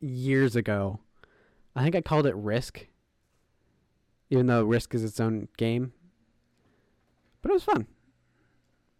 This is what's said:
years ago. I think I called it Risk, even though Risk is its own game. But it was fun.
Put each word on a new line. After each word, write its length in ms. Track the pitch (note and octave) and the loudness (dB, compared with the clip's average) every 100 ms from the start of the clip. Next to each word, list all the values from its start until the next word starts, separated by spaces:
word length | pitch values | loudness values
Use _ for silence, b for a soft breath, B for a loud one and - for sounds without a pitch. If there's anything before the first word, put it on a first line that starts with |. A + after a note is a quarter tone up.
years 560 | D3 B2+ C3 C3+ C3+ A#2 | -10 -4 0 2 2 2
ago. 440 | G#2+ G2+ G2 G#2+ _ b b b b b b - | 0 0 -2 -6 _ b b b b b b -2
I 60 | |
think 120 | C#3+ | 0
I 60 | F3 | 0
called 260 | D#3+ D3+ C#3+ | 0 2 2
it 80 | G2 | 0
Risk, 500 | G#2 A2+ - - - _ _ _ _ _ _ _ _ _ _ _ _ _ - | -2 -2 -4 -14 -20 _ _ _ _ _ _ _ _ _ _ _ _ _ 0
even 160 | C3 B2+ | 2 4
though 180 | A#2+ | 4
Risk 300 | G#2+ A#2 - | 2 0 -2
is 100 | B2 | -4
its 160 | A2 - | -4 -2
own 280 | A2+ A2 G2+ - | -2 -2 -6 -4
game. 340 | A2+ A#2+ B2+ - _ _ _ _ _ _ _ _ _ _ _ _ _ _ | -2 -2 -4 -10 _ _ _ _ _ _ _ _ _ _ _ _ _ _
But 80 | - | 0
it 40 | |
was 100 | F#4+ | 0
fun. 220 | - B3+ G#2+ _ _ _ _ _ _ _ _ _ _ | 2 -2 -2 _ _ _ _ _ _ _ _ _ _